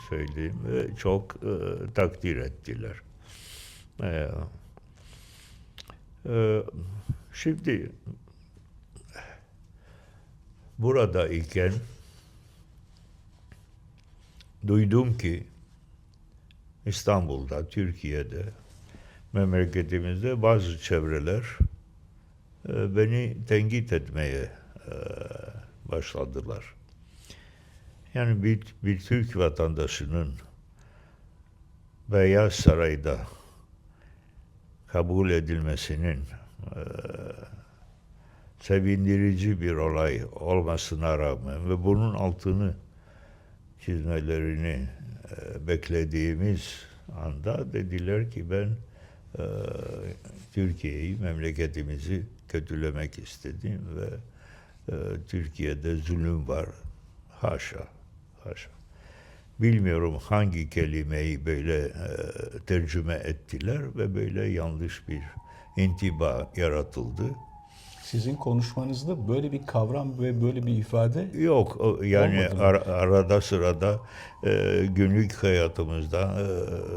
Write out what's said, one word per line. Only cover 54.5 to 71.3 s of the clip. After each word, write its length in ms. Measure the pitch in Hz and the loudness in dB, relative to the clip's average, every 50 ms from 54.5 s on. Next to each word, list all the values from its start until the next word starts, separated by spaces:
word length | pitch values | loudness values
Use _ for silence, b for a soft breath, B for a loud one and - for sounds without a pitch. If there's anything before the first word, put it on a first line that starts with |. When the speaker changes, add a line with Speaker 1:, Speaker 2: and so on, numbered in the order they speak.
| B B B B B B B - | B B B B B B B -8
Speaker 1:
e, 40 | - 78 95 98 98 85 82 - | -6 -6 -6 -6 -6 -8 -8 -6
Türkiye'de 680 | - 92 82 73 - - 78 76 73 71 73 82 82 | -6 -6 -6 -6 -6 -4 -4 -4 -4 -2 -4 -4 -2
zulüm 520 | 80 76 80 87 85 82 85 85 80 73 - | -2 -2 -2 -2 0 0 0 0 -2 -2 -2
var. 180 | 65 76 - - - - - - - - - - - - - - | -4 -4 -4 -6 -10 -12 -14 -14 -14 -16 -20 -20 -20 -20 -20 -20
Haşa, 580 | - - - - 76 69 - - - - - - - - - - - - - - - - - | -8 -6 -4 -4 -4 -4 -6 -10 -10 -12 -14 -14 -18 -20 -20 -20 -20 -20 -20 -20 -20 -18 -14
haşa. 260 | - - - - - - - - B B B B B B B B B B B B B B - | -14 -14 -14 -14 -18 -20 -20 -20 B B B B B B B B B B B B B B 2
Bilmiyorum 580 | 110 117 113 110 98 92 82 82 85 85 78 73 - | 4 6 6 6 6 4 4 4 2 2 0 -4 -2
hangi 460 | - 104 104 104 101 85 82 80 73 | 2 2 4 4 4 2 0 -4 -2
kelimeyi 760 | - 87 80 76 78 78 76 73 78 76 76 80 78 67 69 | 0 0 0 2 0 -2 -2 -2 -2 0 0 0 -2 -2 -2
böyle, 320 | 80 78 71 71 80 80 76 73 | -2 -2 0 0 0 0 0 0
e, 60 | 67 - 82 85 - - - - - - - - - - - - - | -2 -4 -8 -8 -6 -6 -6 -6 -8 -8 -8 -10 -10 -10 -10 -2 0
tercüme 460 | 95 90 82 78 78 90 80 82 85 | 2 2 2 0 -2 -2 -2 -2 -2
ettiler 840 | 73 - 73 78 76 - - - 67 76 101 123 151 143 131 120 120 | -2 -2 -4 -6 -6 -8 -10 -8 -4 -2 -2 -2 -2 -4 -6 -4 -4
ve 180 | 107 104 95 | -2 -2 -2
böyle 300 | 98 104 101 - 98 104 | -2 -2 -2 -2 -2 -2
yanlış 640 | 101 95 85 82 82 80 78 85 82 - - - - | 0 0 -2 -2 -2 -4 -4 -6 -6 -8 -10 -10 -8
bir 140 | 80 73 71 73 - - B B B B B B B - | -8 -8 -8 -10 -14 -16 B B B B B B B 2
intiba 720 | 95 95 90 - 98 95 82 78 82 76 62 62 71 - - | 2 2 2 0 0 -2 0 0 0 0 0 -2 -4 -6 -2
yaratıldı. 680 | 90 87 80 73 76 73 - - 65 60 58 62 - 101 131 139 - - - - - B B B B B B B - - | 0 0 2 2 0 -2 -4 -6 -8 -8 -6 -4 -4 -4 -4 -6 -8 -12 -18 -20 -20 B B B B B B B -18 -10
Speaker 2:
Sizin 320 | - - 117 107 127 143 | -4 -4 -2 -2 -2 -4
konuşmanızda 920 | 139 - 131 120 120 117 117 - 131 131 135 135 123 139 165 185 151 107 101 | -4 -2 0 2 2 0 0 -2 -4 -4 -4 -4 -4 -4 -4 -4 -4 -2 0
böyle 240 | 117 135 143 147 | 0 0 0 -2
bir 140 | 143 139 139 | -4 -6 -6
kavram 540 | - - 120 110 110 127 143 139 135 131 123 | -2 0 0 0 2 0 -2 -4 -4 -4 -2
ve 220 | 123 127 127 117 | -2 0 2 2
böyle 240 | 117 123 123 123 120 | 2 2 2 0 0
bir 120 | 117 117 110 | 0 0 0
ifade 500 | 107 - - 113 117 117 117 160 190 190 | 0 0 2 2 4 4 2 0 -2 -4